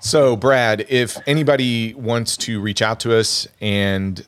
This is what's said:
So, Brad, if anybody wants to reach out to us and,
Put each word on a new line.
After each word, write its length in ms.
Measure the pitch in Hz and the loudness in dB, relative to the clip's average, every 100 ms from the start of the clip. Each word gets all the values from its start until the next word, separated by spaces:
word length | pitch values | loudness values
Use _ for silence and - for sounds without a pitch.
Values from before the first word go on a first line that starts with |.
So, 320 | - 156 135 | 0 4 4
Brad, 520 | 117 120 135 117 107 107 | 4 2 2 2 0 0
if 300 | 127 120 - - | 0 0 -4 -2
anybody 680 | 147 147 139 127 117 113 | 0 2 2 0 -2 -4
wants 460 | 123 117 117 113 - | -6 -4 -4 -4 -6
to 200 | - 110 | -6 -4
reach 220 | 104 101 | -4 -2
out 200 | 110 113 | -2 -2
to 140 | 120 113 | 2 2
us 280 | 107 - - - | 2 -2 -6 -8
and, 680 | 104 101 98 95 95 92 | -2 0 0 0 -4 -6